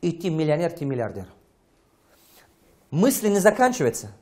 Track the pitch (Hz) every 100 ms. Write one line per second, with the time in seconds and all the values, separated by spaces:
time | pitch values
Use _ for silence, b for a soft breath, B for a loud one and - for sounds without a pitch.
0 | 175 165 190 160 156 151 170 170 139 131
1 | 110 101 92 - _ _ _ _ _ _
2 | b b b b b _ _ _ _ 143
3 | 226 277 208 202 190 214 254 247 127 -
4 | 104 -